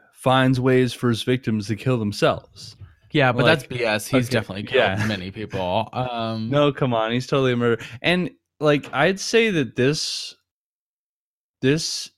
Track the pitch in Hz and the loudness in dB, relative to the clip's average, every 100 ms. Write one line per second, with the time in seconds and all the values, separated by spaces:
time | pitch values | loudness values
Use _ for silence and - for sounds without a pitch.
0 | _ _ 127 131 131 127 131 127 123 - | _ _ 2 4 4 2 4 4 2 0
1 | 123 113 - 131 120 107 101 107 131 123 | 0 0 0 -2 -2 -4 -4 -4 -2 -2
2 | 104 - 151 87 - - - - - _ | -2 0 0 0 -8 -20 -20 -20 -20 _
3 | _ 147 127 117 123 156 - 123 113 107 | _ 2 2 4 4 2 0 -4 -2 -2
4 | - 131 120 117 - 95 110 127 104 95 | 0 0 2 -2 -4 -10 -2 2 2 2
5 | 107 98 92 110 104 95 90 107 - 120 | -2 -4 -8 -10 -8 -6 -2 -2 -2 -6
6 | 127 117 113 113 110 143 147 - 131 113 | -6 -4 -6 -6 -2 2 2 2 0 0
7 | 110 123 127 143 131 120 120 113 - 117 | 0 -2 0 0 2 2 0 0 -4 -6
8 | 160 180 175 - _ - 151 147 - 127 | -2 0 -2 -8 _ -2 0 2 0 0
9 | 170 196 - 226 226 165 113 - 131 156 | 0 0 0 2 2 2 -2 0 0 0
10 | - - - - _ _ _ _ _ _ | -4 -8 -10 -16 _ _ _ _ _ _
11 | _ _ _ _ _ - 131 156 - - | _ _ _ _ _ -2 0 0 -2 -8
12 | - | -12